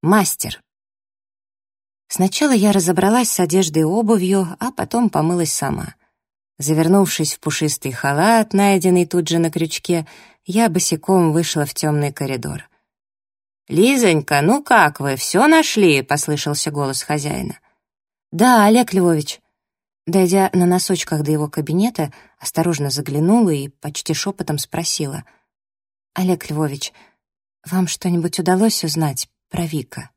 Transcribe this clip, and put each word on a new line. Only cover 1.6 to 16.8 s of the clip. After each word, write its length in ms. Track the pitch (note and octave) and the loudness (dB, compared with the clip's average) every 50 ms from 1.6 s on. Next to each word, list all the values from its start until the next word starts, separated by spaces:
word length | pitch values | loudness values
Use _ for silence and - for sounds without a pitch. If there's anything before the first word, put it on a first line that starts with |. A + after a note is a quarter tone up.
| _ _ _ _ _ _ _ _ _ _ | _ _ _ _ _ _ _ _ _ _
Сначала 440 | - - - G3 - - D4+ D4 | -2 -2 -2 -2 0 0 2 2
я 200 | C4 A3 G3 G#3 | 2 4 4 4
разобралась 580 | G3+ G3 E3+ E3+ F3 E3 F#3+ G3 A3 A3+ G3+ - | 2 2 2 2 0 2 2 2 2 2 0 0
с 80 | - - | 0 -2
одеждой 420 | F3+ D#3 D#3+ F#3+ F#3+ D#3+ D3 D#3+ | 0 2 2 0 0 2 0 0
и 40 | D#3+ | 0
обувью, 720 | D#3 F3+ A3+ A#3 G#3 A#3 G#3 F3+ F#3 G3 G3 F#3 E3 F3 _ | 2 0 0 2 2 2 2 2 2 0 0 0 -2 -6 _
а 140 | A3 B3+ | -8 -8
потом 380 | - - F#3+ - - A#3 B3 G#3+ | -6 -6 -8 -2 -2 0 0 0
помылась 420 | - D3+ D3+ E3 F3 F3 E3+ D#3 | 0 0 0 0 0 -2 -2 -2
сама. 420 | - - - C3+ - - - - - _ _ _ _ _ _ _ _ _ _ _ _ | -4 -4 -4 -4 -6 -6 -8 -12 -14 _ _ _ _ _ _ _ _ _ _ _ _
Завернувшись 760 | _ C#3+ C#3+ D#3 D#3 E3 E3 F#3 G3+ G3 D#3 - - D#3+ D3 - | _ -4 -2 0 2 2 2 2 2 2 0 0 -4 -4 -4 -4
в 60 | - | -6
пушистый 520 | - D3+ D3 - D#3 D3+ D3 - - C#3 | -6 -6 -4 -2 -4 -4 -4 -4 -8 -10
халат, 640 | B2 - - C#3 C#3 D3 F3 G#3+ A#3 A3+ G#3+ A3 - | -8 -4 -4 -2 0 2 2 4 4 4 2 2 2
найденный 500 | G3 G3+ G3+ G3 F#3+ D#3+ F#3 F3+ F3+ F3+ | 2 4 4 2 2 4 4 4 2 2
тут 240 | E3+ - F3 E3 - | 0 0 -2 -2 0
же 100 | E3 E3+ | 0 0
на 120 | E3 E3 | 0 0
крючке, 560 | D#3 E3 E3 D#3 - - _ - F3 E3 D#3 - - - - _ _ _ _ | -2 -4 -4 -4 -6 -10 _ -2 -2 -2 -2 -8 -16 -20 -20 _ _ _ _
я 240 | - F3+ A3 A#3 G#3+ | -4 0 2 2 2
босиком 600 | D#3+ F3+ - - D#3+ D3 - - F#3+ F#3 E3+ D#3+ | 2 0 -2 -2 -4 -4 0 0 2 2 4 2
вышла 340 | D3+ E3 E3+ - - D#3 D3 | 2 0 -2 -2 -2 -4 -4
в 80 | - - | -4 -4
темный 400 | - - D#3 D3+ D3 C#3+ C#3+ C#3 | -4 -2 -2 0 0 -2 -4 -4
коридор. 560 | - C#3+ C3+ C3+ B2 A2+ - - D3 - _ _ _ _ _ _ _ _ _ _ _ _ _ _ _ _ _ _ _ _ _ | -6 -8 -6 -6 -6 -6 -8 -10 -10 -14 _ _ _ _ _ _ _ _ _ _ _ _ _ _ _ _ _ _ _ _ _
«Лизонька, 720 | A#2+ D#3+ G3+ B3+ C#4 C4 A#3+ F#3+ E3 D3+ C#3+ - D3 C#3+ | 2 2 4 4 4 4 2 2 2 2 0 0 0 2
ну 220 | C#3+ E3+ - D3+ | 2 2 2 0
как 360 | D3 - B3+ A3 F3 D3+ D3+ - | 2 2 4 4 4 4 0 -2
вы, 180 | C#3 C#3 C3+ | -4 -4 -4
все 300 | B2+ - - - F3+ B3 | -4 -6 -2 2 2 4
нашли?» — 540 | D4 D#4+ D#4+ D#4 - - A3 G3+ E3+ D3+ C3+ | 6 6 4 4 2 0 2 4 4 4 2
послышался 680 | C3 - C#3+ C#3+ - - D3+ C#3+ - D3+ D3 D3 - D#3 | 0 -2 -2 -2 -2 -2 -4 -4 -2 -4 -4 -4 -4 -6
голос 320 | D3 D3 | -4 -4